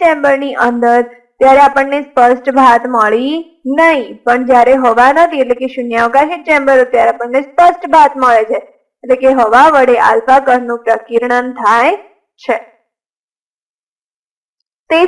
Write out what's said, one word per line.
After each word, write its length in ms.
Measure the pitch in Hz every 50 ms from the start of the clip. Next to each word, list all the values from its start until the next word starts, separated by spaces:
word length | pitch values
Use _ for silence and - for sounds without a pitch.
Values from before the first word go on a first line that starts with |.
| 359
ચેમ્બરની 520 | 330 311 294 285 277 269 269 285 277 247 - 240
અંદર 360 | 240 240 240 233 240 240 240 240 240 - _ _ _ _ _
ત્યારે 240 | 254 269 269 277 285
આપણને 360 | 269 269 277 269 277 277 285
સ્પષ્ટ 480 | 285 - _ 269 240 240 254 247 - 277 254
ભાત 320 | 269 262 254 233 233 240 254
મળી 480 | 247 233 214 208 214 233 254 277 311 330 330 - _ _ _ 262
નહીં, 360 | 277 302 330 330 320 277 226 190 - - _
પણ 240 | 240 240 254 254 240
જ્યારે 260 | 262 240 233 247 262 269
હવા 340 | 254 240 226 240 240 269
નથી, 300 | 285 320 339 339 339 277 254
એટલે 160 | 240 247 240
કે 100 | 254 254 262
શૂન્યાવકાશી 640 | 262 240 240 226 226 233 233 240 269 294 302 349 302 - 330
ચેમ્બર 260 | 311 294 269 277 269
હોય 160 | 254 254 254 254
ત્યારે 200 | 233 226 233 -
આપણને 300 | - 233 240 247 269 285
સ્પષ્ટ 420 | 269 - - 349 349 359 359 - 294
ભાત 260 | 294 320 302 277 277 269
મળે 260 | 262 247 240 226 220
છે, 180 | 220 233 - - - _ _ _ _ _ _ -
એટલે 160 | 247 254 254
કે 140 | 262 262 269 262
હવા 260 | 233 214 226 247 285 320 302
વડે 240 | 277 262 247 240 233
આલ્ફા 400 | - 220 226 226 226 269 262 277 269 269
કણનું 340 | 247 247 247 240 240 233 233
પ્રકીર્ણન 680 | - 226 220 - - 233 233 240 247 247 247 247 254 254
થાય 400 | - 226 208 220 233 247 302 403 403 - _ _ _ _ _ _ _
છે. 180 | - - 233 - - _ _ _ _ _ _ _ _ _ _ _ _ _ _ _ _ _ _ _ _ _ _ _ _ _ _ _ _ _ _ _ _ _ _ _ _ _ _ _ _ _ _ _ _ _
તે 100 | 311 330 359